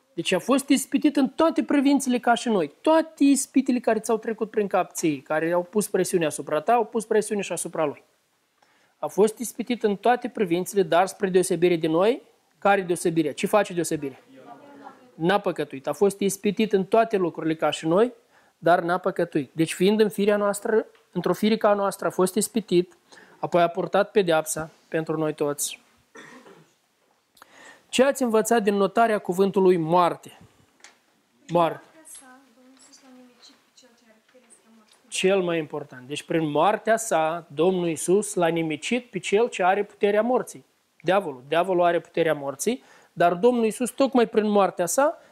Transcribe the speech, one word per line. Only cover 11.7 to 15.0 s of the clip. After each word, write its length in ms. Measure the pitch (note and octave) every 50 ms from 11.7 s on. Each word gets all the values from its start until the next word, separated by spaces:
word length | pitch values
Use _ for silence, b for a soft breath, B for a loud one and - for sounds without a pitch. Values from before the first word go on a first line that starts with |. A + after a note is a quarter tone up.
| F3
de 120 | D#3+ E3
noi, 340 | D#3+ D#3 E3+ F#3+ A3+ C4+ C#4+ - _ _ _ _ _ _
care 240 | _ - G3 G3+ G3
deosebire? 500 | F#3+ E3+ F3 D#3+ - F3+ E3 E3 D#3 C#3+
Ce 160 | B2+ - -
face 260 | F#3+ - G#3 G3+ - F#3
deosebire? 500 | E3+ D#3 - E3 D3 C#3+ C3+ B2+ - _ _ - - - - - - - - - - - - - _